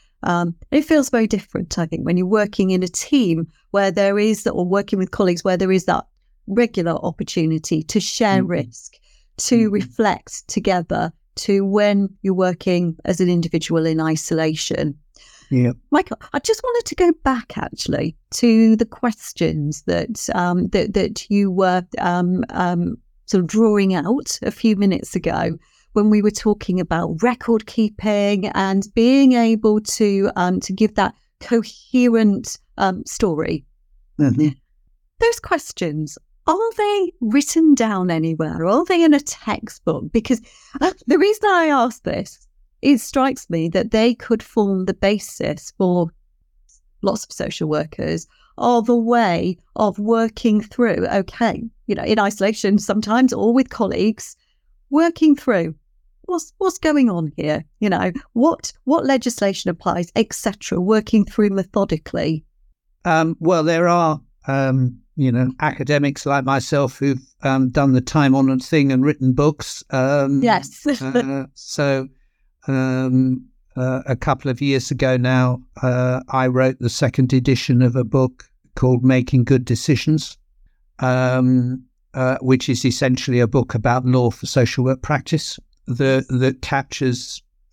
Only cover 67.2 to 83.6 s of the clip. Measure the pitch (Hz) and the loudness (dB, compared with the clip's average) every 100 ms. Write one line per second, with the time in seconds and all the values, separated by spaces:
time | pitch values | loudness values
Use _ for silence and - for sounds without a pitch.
67.2 | - _ 135 135 131 147 139 127 127 156 | -8 _ -2 0 0 2 4 2 2 2
68.2 | 139 135 135 131 - 160 139 127 143 147 | 4 4 2 0 0 0 2 2 0 0
69.2 | 131 127 147 147 - - - 135 131 147 | 0 2 0 0 -10 -14 -6 -2 0 0
70.2 | 135 139 226 190 - - 302 254 131 247 | 0 2 2 0 -2 -8 -4 -4 -2 -2
71.2 | 135 139 135 - - - 143 135 135 _ | -2 -6 -8 -16 -12 -4 0 -2 -4 _
72.2 | _ _ _ _ - 135 131 127 131 131 | _ _ _ _ -4 -2 0 -2 0 2
73.2 | 131 127 - _ _ - 127 131 - 127 | 2 -2 -6 _ _ -6 -4 -4 -4 -4
74.2 | - 131 139 123 143 135 - 131 131 127 | -2 -2 -2 -2 0 0 -2 -2 0 2
75.2 | 123 127 127 123 - - 127 123 127 127 | 2 2 2 0 -8 -4 -2 0 0 -2
76.2 | - 131 127 127 131 131 120 - 127 - | -4 -2 0 2 0 0 -4 -2 0 2
77.2 | 127 131 123 127 - 123 127 123 123 131 | 2 2 2 0 2 4 4 2 0 2
78.2 | 127 - - _ _ - 127 127 127 127 | 0 -2 -20 _ _ -2 2 4 4 2
79.2 | 127 131 117 135 127 120 - 131 - 156 | 2 0 4 2 2 -2 0 0 2 0
80.2 | - - _ _ _ _ _ - 131 127 | -2 -14 _ _ _ _ _ -4 -2 0
81.2 | 127 127 127 127 123 127 - _ _ 135 | 0 2 4 2 0 -4 -12 _ _ -4
82.2 | 127 135 131 131 - 127 131 - 135 127 | -2 -2 2 2 2 -2 -2 0 0 0
83.2 | - 123 117 143 | 0 2 2 2